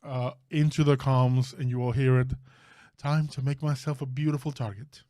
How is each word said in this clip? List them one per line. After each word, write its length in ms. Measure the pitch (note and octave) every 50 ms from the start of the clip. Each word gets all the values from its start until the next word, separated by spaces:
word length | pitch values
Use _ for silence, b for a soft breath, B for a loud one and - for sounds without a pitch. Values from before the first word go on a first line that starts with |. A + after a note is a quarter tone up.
| _
uh, 280 | D3+ C3+ B2+ B2 B2 - _ _ _
into 340 | - D#3 D3+ D3+ D3+ - D#3
the 140 | C#3+ C#3+
comms, 600 | C3+ - C#3 C3+ B2+ B2+ B2+ B2+ B2+ B2+ - -
and 120 | - D3+ B2
you 100 | B2 B2
will 120 | B2 B2
hear 280 | A#2+ A2+ C#3 C3 C3 B2+
it. 120 | B2+ B2+ C3 - B B B B B B B B B B B
Time 300 | _ - C#3+ D3 D#3 D#3
to 140 | D3+ - -
make 200 | C3 C3+ C#3+ C#3
myself 400 | - D3+ D3 C3 - - D3+ C3
a 40 | D3+
beautiful 460 | C#3 B2+ B2+ D3 D3+ D3 D3 - D#3
target. 520 | C#3+ - B2+ A2 G2 G2 A#2+ D3+ _ - - _